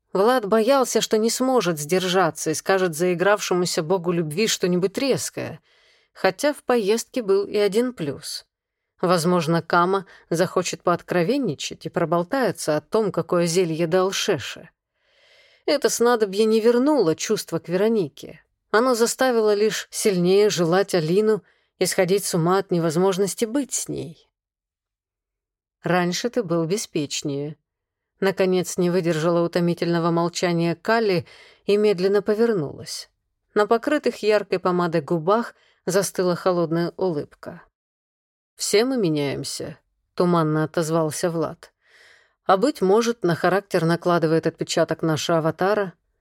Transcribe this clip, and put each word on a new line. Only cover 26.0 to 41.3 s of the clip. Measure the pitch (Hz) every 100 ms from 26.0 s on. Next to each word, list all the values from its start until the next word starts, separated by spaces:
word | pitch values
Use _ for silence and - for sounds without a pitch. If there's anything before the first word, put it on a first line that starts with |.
| 175 180 240
ты | 247
был | 196 170
беспечнее". | 165 208 - 170 143 - 151 139 147 156 _ _ _ _ _ _
Наконец | 196 185 190 185 170 -
не | 175
выдержала | 180 170 156 160 170
утомительного | 170 180 170 170 170 170 165
молчания | 170 170 - 180 170 170 165
Калли | - 226 220 180 - - - _
и | - 202
медленно | 214 185 190 202
повернулась. | 196 208 233 208 139 - 160 - - _ _ _ _
На | - 208
покрытых | 233 254 294 247 233
яркой | 208 208 208 185
помадой | 185 180 175 165
губах | 139 170 156 214 233 - _ _ -
застыла | 180 185 - 180 175
холодная | 190 175 165 165 170 -
улыбка. | 190 151 143 _ - 175 - _ _ _ _ _ _ _ _ -
"Все | - 202
мы | 247 262
меняемся", — | 185 151 143 135 139 - - 160 _ _ _
туманно | - 180 175 156 156
отозвался | 156 180 156 165 156 - 180